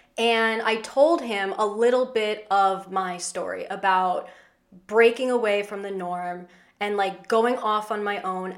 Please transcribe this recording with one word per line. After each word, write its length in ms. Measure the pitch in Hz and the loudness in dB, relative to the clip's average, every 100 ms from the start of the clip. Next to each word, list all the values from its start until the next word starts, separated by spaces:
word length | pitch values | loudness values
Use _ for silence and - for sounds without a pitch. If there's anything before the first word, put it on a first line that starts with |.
| _ - | _ -2
and 440 | 233 226 226 220 | 2 2 2 0
I 160 | 226 226 | 0 -2
told 440 | - 269 302 339 | 0 4 4 4
him 320 | 240 202 196 196 | 0 -2 -2 0
a 80 | 214 | -2
little 400 | 208 240 254 247 | 2 2 2 0
bit 420 | 226 214 214 - | 0 -2 -4 0
of 400 | 196 196 190 185 | 2 4 0 -4
my 280 | 190 185 175 | -4 -4 -6
story 480 | - 185 - 190 - | -8 -6 -6 -6 -8
about 640 | 190 196 185 185 180 - - - _ _ 180 - | -2 2 2 2 0 -6 -14 -20 _ _ -20 0
breaking 440 | 214 233 233 254 | 6 6 4 0
away 320 | 240 214 202 | 0 2 0
from 180 | 202 196 | -2 -8
the 100 | 202 | -8
norm 560 | 196 175 180 180 180 180 - _ - | -6 -6 -6 -6 -10 -14 -20 _ -8
and, 160 | 208 202 | -4 0
like, 300 | 190 185 - | -2 -4 0
going 300 | 226 233 247 | 2 2 0
off 340 | 214 214 214 | 0 -2 -2
on 120 | 214 | -4
my 160 | 208 202 | -4 -4
own 320 | 185 185 185 | -4 -6 -6